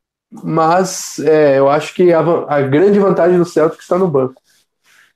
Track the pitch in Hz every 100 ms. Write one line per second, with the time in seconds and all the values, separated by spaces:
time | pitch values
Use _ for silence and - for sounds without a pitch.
0 | _ _ _ - 165 160 160 180 185 -
1 | - - 143 156 147 135 139 151 147 -
2 | 180 165 156 165 - 143 135 143 196 202
3 | 196 175 170 180 170 - 160 160 - 180
4 | 190 143 131 131 _ _ _ _ _ _
5 | _